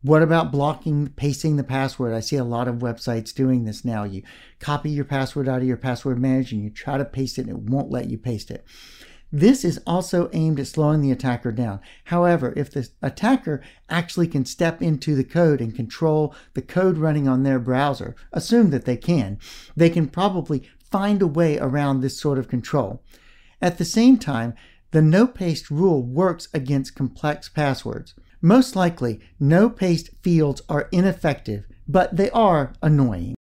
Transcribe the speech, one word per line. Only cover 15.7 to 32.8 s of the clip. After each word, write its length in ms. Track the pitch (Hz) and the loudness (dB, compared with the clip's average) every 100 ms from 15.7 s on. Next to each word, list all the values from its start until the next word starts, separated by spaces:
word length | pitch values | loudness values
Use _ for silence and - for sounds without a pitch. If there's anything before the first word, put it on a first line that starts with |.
| 107 | -6
control 600 | 113 - 160 156 151 - - | -8 -2 0 2 0 -4 -12
the 80 | - | -10
code 360 | - - 185 160 | -4 0 2 2
running 300 | 156 151 139 | 0 2 2
on 140 | 127 | 2
their 180 | 139 135 | 2 0
browser, 560 | 117 127 143 135 104 120 - | 0 0 0 -2 -8 -12 -10
assume 380 | - - 233 208 | -8 2 4 4
that 160 | 139 - | 2 -2
they 100 | 123 | -4
can, 440 | - 170 101 101 - - - - | 0 0 0 -6 -12 -20 -14 2
they 140 | 165 | 4
can 180 | 170 151 | 4 -2
probably 640 | - 196 185 143 143 - _ _ | 0 -2 -2 -4 -6 -6 _ _
find 300 | 196 202 202 | -2 0 2
a 60 | 185 | 2
way 300 | 147 170 147 | 2 2 2
around 420 | 135 139 143 135 | -2 0 0 0
this 180 | 131 - | -2 -4
sort 200 | 151 135 | -2 -2
of 100 | 131 | -2
control. 560 | 123 - 151 104 117 _ - - - _ _ | -6 -2 -2 -2 -6 _ -20 -20 -20 _ _
At 200 | 180 175 | -4 -2
the 60 | 175 | -2
same 320 | 220 240 254 | 4 6 6
time, 360 | - 123 117 117 - _ _ | 4 -4 -4 -8 -18 _ _
the 100 | 160 | 4
no 240 | 156 175 247 | 6 6 4
paste 460 | - 180 156 - | 2 -4 -4 -6
rule 320 | 147 185 151 | 0 2 2
works 440 | 123 127 185 175 - | -2 0 0 0 -6
against 400 | 160 131 139 135 | -6 -2 -2 -2
complex 560 | - 131 - 151 151 - | -6 -6 -4 -6 -6 -8
passwords. 640 | - 147 131 113 110 - - - - | -2 -2 -2 -6 -10 -12 -20 -20 -2
Most 360 | 165 233 254 190 | 6 6 6 2
likely, 440 | 180 170 123 107 - _ | 0 0 -6 -6 -12 _
no 280 | 143 165 226 | 2 6 4
paste 440 | 233 190 165 - - | 2 0 0 -2 -6
fields 400 | - 170 147 139 - | 0 2 2 -2 -4
are 200 | 147 - | -6 -2
ineffective, 720 | 180 190 185 165 139 - 104 - - - | 0 0 0 -2 -2 -6 -10 -10 -20 0
but 280 | 160 180 165 | 2 2 0
they 140 | 196 | 0
are 440 | 226 220 165 131 - | 2 2 2 0 -2